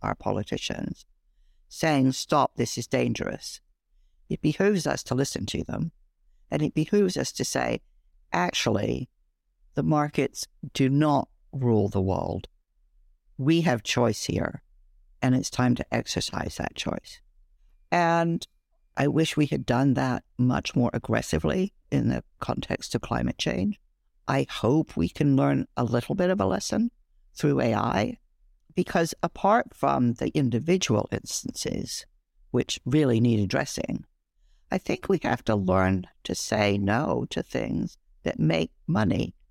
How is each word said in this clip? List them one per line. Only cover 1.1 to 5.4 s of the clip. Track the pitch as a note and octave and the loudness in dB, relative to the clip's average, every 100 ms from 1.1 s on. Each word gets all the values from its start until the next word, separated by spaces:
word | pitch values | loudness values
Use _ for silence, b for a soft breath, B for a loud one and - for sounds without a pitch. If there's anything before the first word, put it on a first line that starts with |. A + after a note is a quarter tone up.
| _ _ _ _ _ _ | _ _ _ _ _ _
saying, | - D#3+ C#3+ C3 | -4 0 2 2
"Stop, | C3 - D3+ B2+ - | 0 0 2 2 0
this | A#2+ - | -4 -4
is | - | -4
dangerous," | B2+ A#2+ - - - - - _ _ _ _ _ _ - | 0 0 -2 -4 -6 -10 -16 _ _ _ _ _ _ -8
it | E3 | -2
behooves | D3+ - G3 G3+ D3 | 0 2 2 2 0
us | - | -4
to | - | -2
listen | B2+ C#3 - | -2 -2 -4